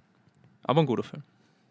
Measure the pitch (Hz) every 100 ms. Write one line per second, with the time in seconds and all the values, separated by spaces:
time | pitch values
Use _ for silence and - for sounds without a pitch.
0 | _ _ _ _ - _ - 143 147 107
1 | 110 - - _ _ _ _